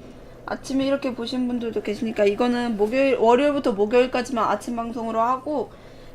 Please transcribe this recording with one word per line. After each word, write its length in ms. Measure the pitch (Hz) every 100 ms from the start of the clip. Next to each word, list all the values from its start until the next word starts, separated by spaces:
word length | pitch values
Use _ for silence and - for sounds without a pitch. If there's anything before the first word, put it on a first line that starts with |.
| - - - - -
아침에 400 | - - 269 269
이렇게 280 | 277 269
보신 340 | 226 226 254 247
분들도 340 | 240 233 214
계시니까, 440 | 208 208 226 220 202
이거는 520 | 202 247 240 240 208
목요일, 380 | 214 262 269 254
월요일부터 580 | 226 247 294 285 269
목요일까지만 760 | 196 208 247 254 254 247 233 185
아침 260 | 208 - 233
방송으로 460 | 233 226 226 220
하고, 500 | 233 254 285 294 - - - - -